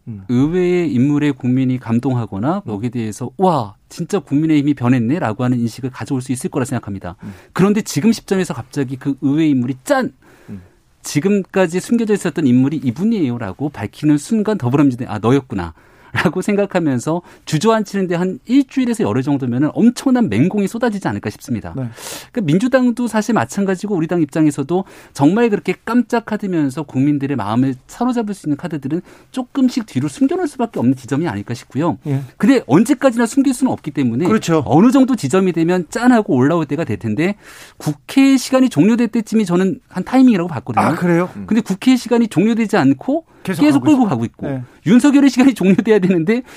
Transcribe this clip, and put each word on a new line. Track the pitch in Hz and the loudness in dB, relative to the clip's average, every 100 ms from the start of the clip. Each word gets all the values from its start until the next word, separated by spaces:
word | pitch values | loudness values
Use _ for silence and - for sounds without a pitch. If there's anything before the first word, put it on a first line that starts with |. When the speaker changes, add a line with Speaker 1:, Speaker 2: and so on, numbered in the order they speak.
| - | -14
Speaker 1:
음. | 107 98 | -12 -4
Speaker 2:
의외의 | 123 143 180 180 180 170 | 0 0 0 0 0 0
인물의 | 117 139 147 147 | 0 2 2 0
국민이 | 139 123 127 131 127 | -2 -2 0 0 -2
감동하거나 | 117 117 135 123 110 95 123 196 196 | -2 -2 0 -2 -2 -4 -2 -2 -4
Speaker 1:
음. | |
Speaker 2:
거기에 | 104 120 | -6 -6
대해서 | 123 110 101 120 - | -6 -6 -8 -10 0
"와, | 185 156 104 - _ | 2 2 -2 -10 _
진짜 | - 170 202 | -12 -6 -4
국민의힘이 | - 139 160 151 143 | -2 0 2 2 2
변했네"라고 | 131 120 127 113 151 120 104 | 0 2 2 2 -2 -2 -2
하는 | 123 123 | -2 0
인식을 | 117 - 127 | -2 -6 -10
가져올 | 131 113 135 | -8 -6 -4
수 | 127 | -4
있을 | 127 185 | -6 -6
거라 | 151 139 | -4 -4
생각합니다. | 120 - 98 90 - | -4 -6 -10 -12 -14
Speaker 1:
음. | 107 95 - | -16 -18 -8
Speaker 2:
그런데 | - 190 208 | 0 2 2
지금 | 202 - 190 | -2 -2 0
시점에서 | 220 - 190 180 | 0 -2 -2 -2
갑자기 | 143 - - 131 135 | -6 -8 -6 -6 -6
그 | 143 135 | -6 -4
의외의 | 143 147 160 | -2 0 2
인물이 | 135 123 131 | 2 0 -4
짠! | - 269 240 - _ _ - | -4 -2 -4 -8 _ _ -20
Speaker 1:
음. | 101 90 _ _ _ | -18 -20 _ _ _
Speaker 2:
"지금까지 | - 147 175 202 180 196 185 175 | -8 -4 0 0 -2 -2 -2 -2
숨겨져 | - 240 220 | -2 -2 0
있었던 | 202 185 165 147 | -2 -2 -2 2
인물이 | 123 135 151 | 4 2 0
이분이에요"라고 | 127 110 208 226 139 120 107 92 147 | -4 -2 -2 0 -2 -4 -8 -6 -8
밝히는 | - 107 - 151 147 | -6 -10 -4 0 0
순간 | - 226 208 208 | 0 -2 -2 -2
더불어민주당이 | 120 143 143 120 113 | 0 2 2 0 -4
"아, | 104 | -2
너였구나"라고 | 110 139 131 101 85 - _ _ - - 185 185 | 0 0 0 -6 -8 -10 _ _ -10 -4 -2 -2
생각하면서 | 180 202 202 185 160 127 135 165 - - - | -2 0 0 -2 -2 -2 -2 -4 -6 -18 -6
주저앉히는데 | 156 214 226 208 202 185 170 | -2 2 0 0 -4 -2 -2
한 | 185 185 - | -4 -6 0
일주일에서 | 262 269 - 254 233 | 0 2 0 -2 0
열흘 | 151 113 | 0 0
정도면은 | 135 139 131 120 - | 0 -2 -2 0 0
엄청난 | - 226 240 277 247 226 | 2 2 2 2 2 2
맹공이 | 104 165 214 196 | 2 2 0 -2
쏟아지지 | 226 247 202 175 | -2 -4 -2 -4
않을까 | 101 - | -4 -6
싶습니다. | - - 113 90 | -10 -8 -8 -8
Speaker 3:
네. | 95 123 113 - - - | -8 -10 -10 -14 -16 -12
Speaker 2:
그러니까 | - 175 | -6 0
민주당도 | 165 254 262 247 233 240 | 0 2 2 2 0 -2
사실 | 220 208 | -2 0
마찬가지고 | 214 117 - 196 185 202 | 0 -2 -2 -2 -2 -2
우리 | 196 160 | -2 -2
당 | 175 | 0
입장에서도 | 151 170 156 147 139 175 196 - - | 0 2 0 0 -2 -4 -4 -12 -16
정말 | - 139 208 240 | 0 2 2 2
그렇게 | 202 - 180 - | 0 -2 -6 -2
깜짝 | 233 240 240 226 | -2 0 -2 -4
카드면서 | 214 202 175 143 131 | -6 -4 -2 -2 -4
국민들의 | 147 131 143 147 135 139 | -6 -2 0 0 -2 -4
마음을 | 101 113 135 127 - | -2 0 0 -2 -10
사로잡을 | - 240 240 208 | -4 -2 -2 -4
수 | 196 151 | -6 -6
있는 | 143 | -6
카드들은 | 180 156 135 165 - - _ | -6 -8 -4 -4 -6 -16 _
조금씩 | - 254 277 254 - 214 | -10 -8 0 0 0 -6
뒤로 | 131 151 | -4 -4
숨겨놓을 | - 269 359 359 | 0 0 0 -4
수밖에 | - 233 - | -4 -6 -2
없는 | 120 131 | 0 0
지점이 | 120 139 165 | -2 -4 -2
아닐까 | 101 98 | -4 -8
싶고요. | 120 - 123 170 104 156 | -10 -8 -4 -2 -2 -4
Speaker 3:
예. | 139 135 - | -6 -6 0
Speaker 2:
근데 | 202 269 - | 2 2 4
언제까지나 | 143 233 277 277 233 | 2 4 2 2 2
숨길 | 240 - 277 | 0 0 0
수는 | 247 254 | 0 -2
없기 | - - | -2 -6
때문에 | 143 127 117 180 | -2 -2 0 0
Speaker 3:
그렇죠. | 214 - 160 101 | 0 2 0 4
Speaker 2:
어느 | 139 240 | 4 6
정도 | 269 262 254 | 6 4 0
지점이 | 135 190 190 | 0 0 2
되면 | 165 165 185 165 | 2 0 0 -2
짠하고 | 233 247 240 214 | 0 4 4 4
올라올 | 143 135 170 147 | 2 2 2 0
때가 | 147 | -2
될 | 165 104 | -4 -4
텐데 | 113 107 170 202 - - - - | -4 -2 -2 -4 -12 -20 -20 -10
국회 | - 147 - - 269 269 | -8 -8 -4 2 4 4
시간이 | - 262 262 | 2 2 2
종료될 | 143 185 226 240 | 4 4 2 0
때쯤이 | 233 214 220 196 | -2 -2 -2 0
저는 | 175 190 156 - | 2 0 -2 -8
한 | - | -8
타이밍이라고 | 175 254 254 202 175 | -2 4 6 4 0
봤거든요. | 139 - 107 | -6 -4 0
Speaker 3:
아, | - | 0
그래요? | 165 175 170 180 202 185 | 0 2 2 0 -6 -2
Speaker 2:
근데 | 220 | -2
국회 | - 190 - 254 | 0 -2 2 2
시간이 | 226 240 226 | 2 0 2
종료되지 | - 208 226 220 208 | 2 2 2 0 2
않고 | 135 135 - 302 - _ | 2 2 0 -4 -6 _
Speaker 3:
계속 | - - | -8 2
Speaker 2:
계속 | 294 277 | 4 4
Speaker 3:
가고 | 269 | 4
Speaker 2:
끌고 | 277 | 4
Speaker 3:
있어요. | 220 | 4
Speaker 2:
가고 | 127 | 0
있고 | 117 - 151 | -4 -6 -8
Speaker 3:
네. | 135 123 _ 147 | -8 -10 _ 2
Speaker 2:
윤석열의 | 240 294 277 277 | 4 6 6 4
시간이 | 247 262 | 4 2
종료돼야 | 226 180 196 214 214 | 4 2 2 4 4
되는데 | 180 185 160 233 247 | 4 2 2 -2 -4